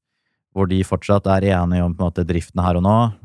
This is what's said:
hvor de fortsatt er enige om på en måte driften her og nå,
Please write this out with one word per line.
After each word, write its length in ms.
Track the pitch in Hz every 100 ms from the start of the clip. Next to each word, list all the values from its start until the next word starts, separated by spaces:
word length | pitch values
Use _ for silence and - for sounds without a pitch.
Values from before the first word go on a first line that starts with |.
| _ _ _ _ _
hvor 140 | 95 95
de 140 | 92 95
fortsatt 400 | 92 - 101 95
er 220 | 95 98
enige 320 | 92 87 90
om 140 | 87 85
på 80 |
en 60 | 90
måte 100 | 82
driften 380 | 85 85 - -
her 140 | 90 87
og 60 |
nå, 280 | 92 110 117 95